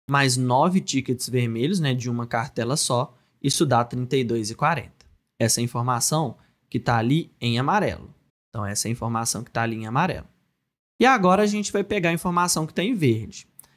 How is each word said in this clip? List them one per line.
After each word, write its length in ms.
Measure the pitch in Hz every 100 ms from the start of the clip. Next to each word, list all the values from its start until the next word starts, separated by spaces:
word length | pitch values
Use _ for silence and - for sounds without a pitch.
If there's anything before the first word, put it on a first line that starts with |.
| -
mais 280 | 143 135 123
nove 440 | 127 127 170 185
tickets 480 | 143 135 127 123 -
vermelhos, 520 | 123 120 113 139 196
né, 140 | 147
de 160 | 127 120
uma 160 | 120 117
cartela 500 | 117 117 - 113 151
só, 400 | - 123 135 - _ _
isso 220 | 139 -
dá 180 | 156 120
trinta 340 | 120 123 123 143
e 60 |
dois 280 | 120 117 104
e 40 |
quarenta. 520 | 110 147 165 85 - _ _ _ -
Essa 220 | 113 117
é 20 |
a 20 |
informação 720 | 120 120 123 120 - 156 147 - _ _ _
que 100 | 123
tá 180 | 127 117
ali 340 | 113 151 - _
em 180 | 120 117
amarelo. 560 | 139 196 147 - - - _ _ _
Então, 140 | 113
essa 220 | 101 101 113
é 20 |
a 40 |
informação 500 | 117 113 113 117 110
que 80 | 117
tá 120 | -
ali 140 | 117 110
em 100 | 110
amarelo. 420 | 127 180 127 - _ _ _ _ _ _ -
E 60 | 240
agora 360 | 262 180 190
a 40 | 208
gente 260 | 208 202
vai 100 | 202
pegar 280 | 202 208 180
a 20 |
informação 540 | 165 185 175 175 175 156
que 80 |
tá 80 | -
em 100 | 185
verde. 540 | 240 143 110 107 - - - -